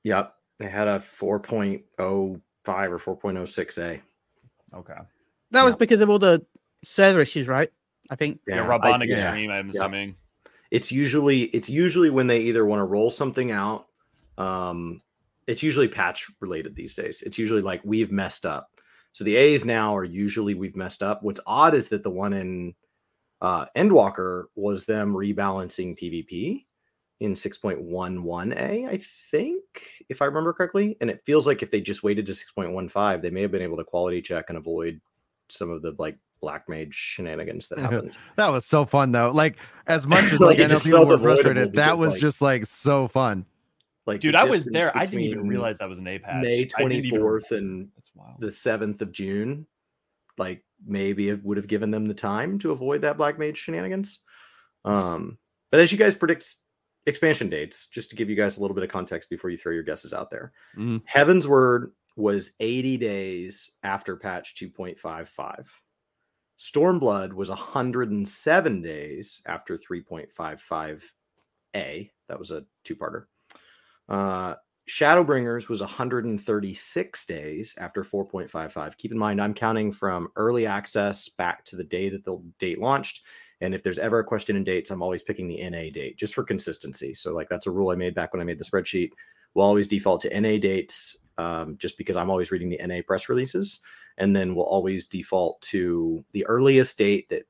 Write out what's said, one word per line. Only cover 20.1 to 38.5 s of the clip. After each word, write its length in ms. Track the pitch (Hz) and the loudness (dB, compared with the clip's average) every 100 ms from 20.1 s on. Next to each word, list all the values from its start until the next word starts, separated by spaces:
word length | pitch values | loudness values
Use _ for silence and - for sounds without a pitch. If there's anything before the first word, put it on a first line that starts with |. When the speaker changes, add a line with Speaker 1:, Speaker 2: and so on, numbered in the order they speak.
| 90 101 113 104 | -2 -2 -2 -2
Speaker 1:
"We've 220 | 95 95 95 | -2 -6 -6
messed 260 | 90 - | -10 -4
up." 200 | 101 107 | -4 -2
What's 180 | 104 101 - | -4 -6 -2
odd 280 | 117 160 | 4 6
is 140 | 147 110 | 6 0
that 120 | 104 | -4
the 80 | 101 | -4
one 220 | 90 101 | -4 -4
in, 420 | 98 92 90 87 - _ _ _ _ _ _ | -4 -4 -6 -8 -12 _ _ _ _ _ _
uh, 240 | 90 85 67 - | -2 0 -2 2
Endwalker 680 | 208 170 98 98 92 90 - | 6 8 6 0 -4 -4 -8
was 320 | - 101 98 - | -6 -4 -2 -2
them 260 | 107 104 | -2 0
rebalancing 840 | 95 101 104 101 95 90 - 90 85 | 0 -2 0 -2 -2 -6 -8 -8 -8
P 120 | 87 | -8
V 140 | 82 | -8
P 440 | - 90 135 247 _ _ _ _ _ _ | -8 -8 -6 -6 _ _ _ _ _ _
in 140 | 107 95 | -6 -4
six 220 | 101 - | -8 -6
point 220 | 110 87 | -6 -6
one 400 | 85 90 92 92 | -6 -6 -6 -6
one 300 | 85 85 98 - | -6 -6 -4 -4
A, 300 | 65 214 262 | -4 -4 -4
I 140 | 196 - - _ | -8 -10 -20 _
think, 320 | 151 262 370 - - - - _ | -2 -2 -6 -10 -20 -20 -20 _
if 140 | 131 | -2
I 20 | |
remember 280 | 139 151 165 | 0 0 -2
correctly. 440 | 165 180 196 208 214 | -2 0 0 0 0
And 100 | 117 | -4
it 120 | - - | -4 2
feels 200 | 151 139 | 4 4
like 160 | 120 | 0
if 80 | - | 0
they 100 | 107 | -2
just 220 | 98 98 | -2 -2
waited 220 | 104 104 98 | 0 0 -2
to 80 | |
six 160 | 92 - | -8 -8
point 180 | - 87 | -6 -6
one 160 | 92 92 | -6 -4
five, 320 | 101 104 90 | 0 0 0
they 100 | 85 | -4
may 120 | 92 | -2
have 80 | 101 | -2
been 100 | 95 | -2
able 140 | 87 82 | -4 -6
to 80 | |
quality 380 | 80 87 90 87 | -4 -2 0 -2
check 240 | - 85 82 | -4 -6 -6
and 80 | 82 | -10
avoid 440 | 78 82 82 80 _ _ _ _ _ | -6 -4 -6 -8 _ _ _ _ _
some 220 | - 85 | -12 -8
of 120 | 82 | -8
the, 120 | 80 73 | -8 -8
like, 180 | 78 73 _ _ | -10 -10 _ _
Black 280 | 76 73 - | -10 -10 -12
Mage 260 | 78 78 | -12 -10
shenanigans 720 | - - - 87 78 82 - - | -10 -10 -8 -8 -8 -8 -10 -10
that 100 | - | -6
Speaker 4:
<laughs> 280 | 131 117 - | -2 -2 -4
Speaker 1:
happened. 40 | - - - | -16 -10 0
Speaker 4:
That 120 | |
was 160 | 208 | 2